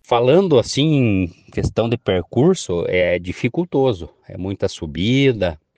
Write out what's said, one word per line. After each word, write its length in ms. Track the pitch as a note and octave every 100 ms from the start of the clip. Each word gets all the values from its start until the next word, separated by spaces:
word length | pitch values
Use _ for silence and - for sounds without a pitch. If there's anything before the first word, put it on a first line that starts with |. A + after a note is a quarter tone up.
Falando 560 | - A#2 B2+ E3 G3 C3
assim 380 | - - D#3 D3
em 320 | A#2 F#2+ F2+ - -
questão 360 | - - - A2+
de 100 | A#2
percurso, 840 | - F#2 - A2+ D#3+ F#3 - E2+ E2
é 320 | F2+ F2 F2+
dificultoso, 880 | F2 - C3 E3 F3 C#3+ C3+ F#2 E2+ _ -
é 80 | G2
muita 320 | F#2 G2 G2
subida, 920 | - D#2+ C#2+ G#2 C3 C#3 A2+ F2+ E2 _